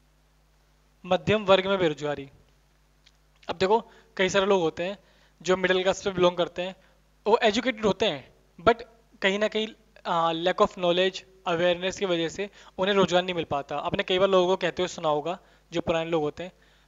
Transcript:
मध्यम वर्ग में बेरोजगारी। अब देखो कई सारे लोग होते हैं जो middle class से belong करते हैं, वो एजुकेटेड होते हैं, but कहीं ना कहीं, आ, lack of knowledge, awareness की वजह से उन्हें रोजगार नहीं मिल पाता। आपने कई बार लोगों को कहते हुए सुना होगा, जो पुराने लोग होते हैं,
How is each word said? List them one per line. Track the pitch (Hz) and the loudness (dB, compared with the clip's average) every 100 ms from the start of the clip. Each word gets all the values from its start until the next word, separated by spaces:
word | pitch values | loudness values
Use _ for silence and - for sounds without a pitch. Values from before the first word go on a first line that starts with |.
| _ _ _ _ _ _ _ _ _ _ 180 | _ _ _ _ _ _ _ _ _ _ -2
मध्यम | 180 160 214 | 0 2 2
वर्ग | 190 190 185 | 6 4 4
में | 196 | 2
बेरोजगारी। | 170 143 147 143 139 - _ _ _ _ _ _ _ _ _ _ - | 2 0 -4 -6 -10 -18 _ _ _ _ _ _ _ _ _ _ -10
अब | 180 | -2
देखो | 185 226 - - _ - | 2 2 0 -18 _ -2
कई | 185 | 0
सारे | 196 190 | 2 4
लोग | 196 | 2
होते | 160 165 | 2 -2
हैं | 175 202 _ _ _ _ | -6 -8 _ _ _ _
जो | 160 185 | -2 0
middle | 185 185 | 2 2
class | 185 180 | 2 -2
से | 208 | -2
belong | 180 175 175 | 2 2 2
करते | 165 - | -4 -4
हैं, | 185 185 _ _ _ _ - | -10 -10 _ _ _ _ 0
वो | 220 | 2
एजुकेटेड | 220 208 247 214 214 | 4 2 -2 -2 -2
होते | 190 220 | 0 -2
हैं, | 143 - _ _ - | -4 -10 _ _ -2
but | 175 233 - _ _ - | 2 2 0 _ _ -4
कहीं | 196 202 | -2 0
ना | 214 | -2
कहीं, | 214 220 - _ - - | -2 -6 -10 _ -14 -4
आ, | 170 165 | 0 0
lack | 165 175 180 | 0 0 2
of | 202 | 0
knowledge, | - 180 175 190 185 - _ - | 0 0 2 0 -2 -16 _ -6
awareness | 170 180 175 185 180 | -2 0 0 -4 -4
की | 196 | -2
वजह | 170 165 | -2 -4
से | 156 202 - - - | -6 -10 -12 -16 -6
उन्हें | 190 | 0
रोजगार | 202 180 180 | 2 2 2
नहीं | 185 | 0
मिल | 175 | -4
पाता। | 156 143 - 147 | -4 -6 -6 -6
आपने | 165 196 | -6 -4
कई | 202 185 | -2 2
बार | 196 | 4
लोगों | 185 180 | 4 2
को | 185 | 0
कहते | 175 160 | -2 -4
हुए | 180 | -6
सुना | - 160 | -4 -2
होगा, | 151 151 185 _ _ _ | -2 -4 -10 _ _ _
जो | 170 | -6
पुराने | - 165 165 | -2 -2 0
लोग | 165 | -2
होते | 147 - | -2 -6
हैं, | 175 - _ _ | -14 -16 _ _